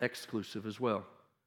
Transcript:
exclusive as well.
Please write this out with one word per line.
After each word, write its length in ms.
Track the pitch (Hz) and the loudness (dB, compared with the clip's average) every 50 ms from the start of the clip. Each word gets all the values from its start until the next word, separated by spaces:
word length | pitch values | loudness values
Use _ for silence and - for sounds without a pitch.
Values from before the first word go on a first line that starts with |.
exclusive 640 | 120 127 - - - - - 110 98 - - 107 101 | 0 0 0 -2 -8 -2 -2 -2 -2 -2 -6 -6 -4
as 140 | 110 101 110 | -4 -2 2
well. 240 | 127 120 107 95 92 - - - - _ _ _ _ | 4 4 4 2 0 -4 -16 -20 -20 _ _ _ _